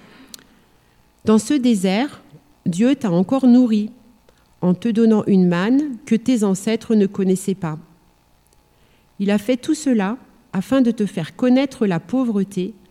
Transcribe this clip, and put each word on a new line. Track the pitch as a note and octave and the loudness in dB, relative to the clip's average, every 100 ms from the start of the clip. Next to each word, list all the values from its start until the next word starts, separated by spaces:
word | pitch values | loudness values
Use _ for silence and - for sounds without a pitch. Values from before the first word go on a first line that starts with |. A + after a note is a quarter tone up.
| - - C4+ - - _ _ _ _ _ _ _ | -20 -20 -20 -20 -20 _ _ _ _ _ _ _
Dans | - A3 | 0 0
ce | - | 2
désert, | D4 B3 G#3+ F#3+ G3 C#4+ - - - _ _ | -2 0 0 0 -2 -4 -8 -20 -20 _ _
Dieu | - E3+ A#3+ | -6 0 0
t'a | C#4 G#3+ | 0 0
encore | E3+ F#3+ C4+ C4 | 0 0 2 4
nourri, | A#3+ B3 G#3+ G#3+ - _ _ _ _ _ - | 6 4 0 -4 -10 _ _ _ _ _ -6
en | F3 | -2
te | F3+ A#3 | 0 0
donnant | A3+ A3+ G#3+ - | 2 4 2 2
une | G3 F3+ | 2 4
manne | F3 G3 C4 D4+ A#3 - | 2 0 0 0 -6 -2
que | |
tes | A3+ A3+ B3+ | -2 0 0
ancêtres | G3+ F#3+ - A3+ - | 0 -2 -2 -4 0
ne | A3 G3+ | 0 0
connaissaient | G#3 F#3+ F#3 - | 0 -2 0 -2
pas. | F#3 E3 D#3 - _ _ _ _ _ _ _ _ _ _ _ _ - | -6 -6 -10 -16 _ _ _ _ _ _ _ _ _ _ _ _ -8
Il | G3+ | -2
a | G#3 | -2
fait | G#3 B3+ | 0 -4
tout | - | -2
cela | D4+ C#4+ A#3 F#3+ B3 _ _ _ | -4 0 0 0 -6 _ _ _
afin | G3 F#3 C4+ | -8 0 2
de | A#3+ | 2
te | A#3 G3+ | 0 -4
faire | - D3+ - | -6 -10 -4
connaître | B3+ B3+ C#4 - G#3 | 0 2 0 -2 -2
la | E3+ | -2
pauvreté | - B3+ B3+ G3+ G3 F#3+ F#3 A3+ _ | -4 -4 -2 -2 -4 -4 -8 -10 _